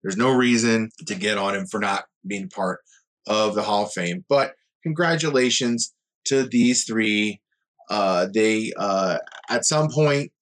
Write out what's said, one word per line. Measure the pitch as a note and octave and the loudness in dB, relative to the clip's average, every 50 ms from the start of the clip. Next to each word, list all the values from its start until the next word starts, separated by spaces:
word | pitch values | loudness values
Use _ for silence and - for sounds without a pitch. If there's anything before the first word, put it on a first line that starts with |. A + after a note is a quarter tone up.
There's | - F#2+ F#2 | -4 -4 -2
no | G2+ A#2+ C3 | 2 2 4
reason | C3 B2 B2 B2 A#2+ A#2 A2+ A#2 A2+ A2+ A2 A2 _ - E2+ | 4 4 4 4 4 4 4 4 2 2 0 -4 _ -14 -8
to | - G#2 | -8 -6
get | F#2 G2 G#2+ G#2+ G2+ | -4 -2 -2 -2 0
on | G2+ G2 G2 | -2 -2 -2
him | G2 F#2+ | -4 -6
for | F#2+ - G#2 | -4 -4 -2
not | G#2 G2 G2 G2 - _ _ _ _ | -2 -2 -2 -4 -6 _ _ _ _
being | F#2+ G2+ G2 F#2+ F#2 | -8 -8 -8 -8 -10
part | - G#2 F#2+ F2+ - - _ _ _ _ _ _ _ _ _ - | -6 -4 -4 -4 -4 -6 _ _ _ _ _ _ _ _ _ -2
of | G#2+ G#2+ G#2+ G#2+ G2 | 0 0 0 0 0
the | G#2 | -2
Hall | G2 G#2+ G#2 G#2 G#2 | -2 0 0 0 0
of | G#2 | -2
Fame. | - F#2+ F2 F2 F2 F2+ - _ | -4 -4 -4 -4 -4 -6 -2 _
But | C#3 C#3 C3 - - _ _ _ _ _ | 2 2 2 0 -4 _ _ _ _ _
congratulations | _ E3 D#3 D#3 F3 E3 E3 D#3+ D#3+ D#3 C#3 B2+ B2+ B2 A#2+ - B2+ A#2+ A#2+ A#2 - - _ _ _ _ _ _ _ | _ -6 -2 0 0 0 0 0 0 0 2 2 2 2 2 0 0 0 -2 -2 -4 -8 _ _ _ _ _ _ _
to | - C3+ C3+ | 0 0 0
these | C3 A#2 A#2+ A#2+ A#2+ B2 B2 B2 - | 0 2 2 4 4 4 2 0 -2
three. | - A2 A2+ A2 G#2+ G#2+ G#2 G#2+ G#2+ G2+ - _ _ _ _ _ _ _ _ _ - | -2 -2 0 0 2 2 0 0 -2 -4 -8 _ _ _ _ _ _ _ _ _ -6
Uh, | G2+ G#2 G2+ F#2+ F#2 F2 F#2 G2 G2 | -2 0 0 2 2 0 0 0 2
they, | A2 A2 A2 A2 A2 A2 - - | 2 2 2 2 0 -2 -4 -6
uh, | - G2+ G2+ G2 F#2+ F#2+ F#2 E2+ D#2 - - - - - - | -4 -2 -2 0 0 0 0 -2 -4 -6 -12 -18 -20 -8 -4
at | B2 A#2+ - | -4 -2 0
some | - D#3 D3+ D#3 D3+ | 0 0 2 0 0
point | B2 D3+ D#3 D3 C#3+ C#3+ C#3+ - _ _ | 2 2 2 2 2 0 -2 -6 _ _